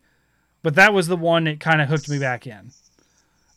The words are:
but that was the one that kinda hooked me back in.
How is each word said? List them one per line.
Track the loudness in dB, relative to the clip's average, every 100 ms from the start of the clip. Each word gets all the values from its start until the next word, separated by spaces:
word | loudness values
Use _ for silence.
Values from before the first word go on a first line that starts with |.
| _ _ _ _ _ _
but | -2 4
that | 4
was | 4 0
the | -2
one | 0 0 0
that | -4
kinda | 0 0 2
hooked | -2 -4
me | -6
back | -4 -6 -10
in. | -18 -20 -20 _ _ _ _ _ _ _